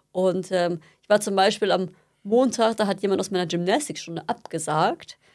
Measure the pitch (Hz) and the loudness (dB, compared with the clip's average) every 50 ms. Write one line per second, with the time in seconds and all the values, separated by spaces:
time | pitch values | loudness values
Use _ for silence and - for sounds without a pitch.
0 | _ _ _ 180 185 185 175 190 180 - 185 180 175 170 175 165 - _ _ _ | _ _ _ 0 0 2 0 0 -4 -2 0 0 0 0 -2 -6 -10 _ _ _
1 | _ _ 208 208 208 214 196 190 190 214 208 - 214 196 175 185 190 175 - _ | _ _ 2 2 2 0 2 4 4 4 2 2 0 2 2 0 0 -4 -8 _
2 | _ _ _ _ _ 196 220 247 269 247 - - 226 220 226 220 214 202 190 196 | _ _ _ _ _ 0 2 2 2 2 2 2 0 0 2 0 0 -2 0 -2
3 | - 196 190 196 190 - 202 180 180 165 180 175 175 185 220 302 302 - - - | 0 0 0 0 -2 -2 -2 -4 -2 -2 -2 -2 0 0 0 0 -2 -4 -10 -12
4 | - - 165 165 - - - - _ - - 165 156 - 151 156 170 214 349 - | -12 -12 -12 -10 -6 -6 -8 -8 _ -10 -10 -8 -4 -2 0 0 0 0 -2 -4
5 | - - - _ _ _ | -12 -20 -20 _ _ _